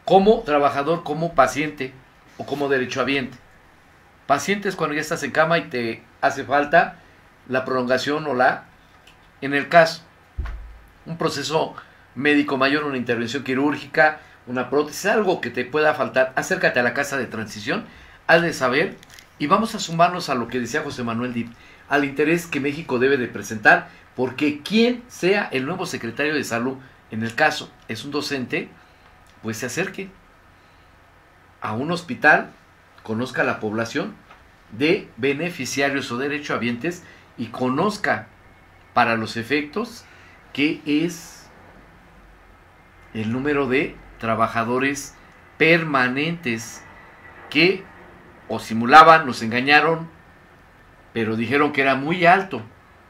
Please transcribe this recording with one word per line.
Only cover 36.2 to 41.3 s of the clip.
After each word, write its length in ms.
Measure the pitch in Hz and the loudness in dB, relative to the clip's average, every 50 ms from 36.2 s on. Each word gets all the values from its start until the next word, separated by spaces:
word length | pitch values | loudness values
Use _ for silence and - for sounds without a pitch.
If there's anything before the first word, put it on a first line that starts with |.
| 139 147 147 147 147 - 143 110 113 120 120 117 156 170 175 - - - - - - - - | -4 -4 -6 -6 -6 -6 -4 -2 -2 -4 -4 -4 -4 -6 -6 -8 -14 -20 -20 -20 -20 -20 -12
y 100 | - 117 | -10 -10
conozca 800 | 110 - - 127 127 131 147 190 214 208 - - 139 120 110 - - - - - - - - - - - - - - - | -10 -6 -4 -2 -2 0 0 0 -2 -2 -2 -4 -4 -4 -4 -6 -14 -20 -20 -20 -20 -20 -20 -20 -20 -20 -20 -20 -2 0
para 220 | 120 120 117 113 | 0 2 2 0
los 220 | 113 110 104 - | -2 -4 -6 -6
efectos 680 | 117 113 - 139 151 147 147 - 208 240 233 - - - - - - - - - - - - - | -8 -4 -2 -2 -2 -2 -4 -6 -6 -8 -8 -10 -18 -20 -20 -20 -20 -20 -20 -20 -20 -20 -10 -4
qué 280 | 131 143 156 - - - | -2 0 0 -2 -4 -4
es 600 | 151 147 151 165 175 170 - - - | -2 0 0 0 -2 -4 -10 -16 -20